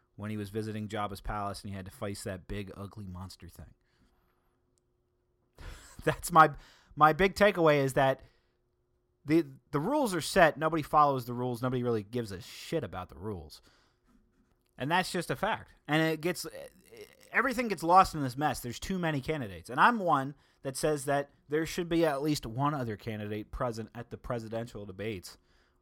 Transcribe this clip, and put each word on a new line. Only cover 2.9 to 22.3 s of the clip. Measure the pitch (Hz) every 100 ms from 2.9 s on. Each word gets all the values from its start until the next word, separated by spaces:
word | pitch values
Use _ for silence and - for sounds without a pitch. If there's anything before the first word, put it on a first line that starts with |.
| 107 98
monster | 90 92 - 85
thing. | - - _ _ _ _ _ _ _ _ _ _ _ _ _ _ _ _ _ _ -
<laughs> | - - - - -
That's | - -
my, | 170 156 143 - - _ -
my | 151
big | 151 196 185
takeaway | 208 180 160 147
is | 135
that | 131 135 135 - _ _ _ _ _ _ _ _ _ 139
the, | 160 143 135 _
the | 147
rules | 170 302 254 180
are |
set. | 135 202 165 139
Nobody | 160 165
follows | 139 156 147 135 120
the |
rules. | 120 127 120
Nobody | 127 127
really | 120 117
gives | 98 123 110
a | 92
shit | - - - 165
about | 110 92 90
the | -
rules. | 101 95 76 - - _ _ _ _ _ _ _ _ _ _ -
And | 131
that's | 175 180
just | 185 160
a | 143
fact. | 196 190 - _ -
And | 151
it | 160 160
gets, | 160 175 - 82 71 - - 113 104 - -
everything | 190 247 233 240
gets | 175
lost | 165 180 180 160
in |
this | 135 127
mess. | 151 120
There's | 123 113
too | - 190
many | 170 147
candidates. | 127 156 110 87 -
And | 127
I'm | 196 233
one | 180 143 135 147 _ _
that | 135 127
says | 156 151 131
that | 143 139 _ -
there | 151 160
should | - 170
be | 165 165
at | 139
least | 156